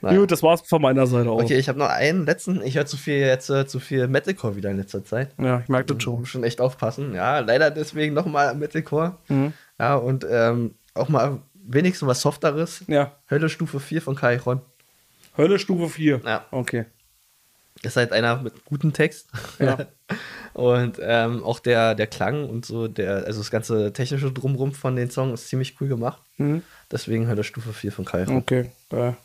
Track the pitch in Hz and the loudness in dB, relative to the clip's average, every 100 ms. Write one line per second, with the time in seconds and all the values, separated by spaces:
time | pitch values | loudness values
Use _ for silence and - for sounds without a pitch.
0 | - 190 202 165 160 170 - 165 143 131 | 6 6 6 4 4 4 4 4 4 4
1 | 127 123 117 113 117 131 139 131 143 67 | 4 4 2 2 2 2 2 0 0 2
2 | 143 180 147 180 - 180 117 135 143 139 | 2 2 0 0 0 -2 -2 -2 -2 -4
3 | - 143 135 127 - 139 139 135 - 135 | -2 2 4 2 2 0 0 -4 -4 0
4 | 123 135 - 190 117 101 98 98 95 101 | 2 0 0 -4 -4 -4 -4 -4 -4 -8
5 | 98 110 139 - 127 123 120 127 127 135 | -4 -4 -4 -4 -2 -2 0 -2 0 -4
6 | 120 120 123 127 117 - 127 135 113 120 | -4 -6 -6 -4 -4 0 -2 0 -6 -4
7 | 139 95 98 143 113 123 156 151 147 151 | -6 -2 0 0 2 4 4 2 -6 -2
8 | 151 147 180 151 143 131 147 156 156 147 | 0 0 0 2 0 0 -4 -6 -2 -2
9 | 165 185 _ 139 139 156 _ _ 113 139 | -2 -4 _ 0 0 -4 _ _ 0 2
10 | 120 131 - 120 117 120 117 - _ - | 2 -2 0 2 4 2 -2 -6 _ -6
11 | 123 147 131 131 - _ 185 127 180 180 | 0 2 2 -2 -10 _ -2 2 2 0
12 | 139 123 147 143 165 147 165 - - 151 | 0 2 0 0 0 0 -4 -6 0 2
13 | 139 - _ 143 156 156 160 139 - 160 | 2 -4 _ 0 0 -2 -4 -6 -6 -6
14 | 160 139 123 123 123 131 - _ _ _ | -4 0 2 2 0 -4 -4 _ _ _
15 | _ _ - - 156 196 196 180 170 156 | _ _ -14 2 4 4 2 -2 -2 0
16 | 156 131 120 110 - 131 120 120 113 _ | 2 2 0 -4 -2 -6 -2 -4 -6 _
17 | _ _ _ _ _ _ _ - 120 127 | _ _ _ _ _ _ _ -12 -4 0
18 | 120 107 117 120 123 - _ 143 156 143 | 2 2 2 0 -4 -12 _ 0 0 2
19 | 160 - - 113 - - 135 131 139 _ | 0 0 -14 -12 -12 -2 0 0 -6 _
20 | _ 214 - - - - 123 123 123 98 | _ -10 -10 -16 -16 0 2 4 0 -4
21 | 98 117 117 120 - 120 - 120 113 110 | 0 2 2 -2 -4 -4 2 4 4 2
22 | 107 - 95 143 135 113 120 113 113 - | -2 -2 -2 -2 -4 -8 -8 -6 -6 -4
23 | 95 98 95 107 104 110 107 113 104 - | -2 -2 -2 -6 -4 -4 0 0 0 -2
24 | 127 139 139 131 131 135 135 139 135 127 | -4 -2 -2 -2 -2 0 -2 -2 -4 -2
25 | 123 127 131 117 - 131 131 - 139 127 | -2 -2 -2 -4 -6 -4 -4 -6 -4 -2
26 | 117 - _ _ 147 156 - - _ 113 | -4 -6 _ _ -2 -2 -4 -20 _ -10
27 | - 113 113 107 107 - 113 107 104 - | -4 -2 0 -2 -4 -6 -12 -8 -8 -6
28 | 95 87 95 131 127 127 123 - _ 117 | -6 -4 0 0 2 0 0 -8 _ -2
29 | 123 120 | -2 -4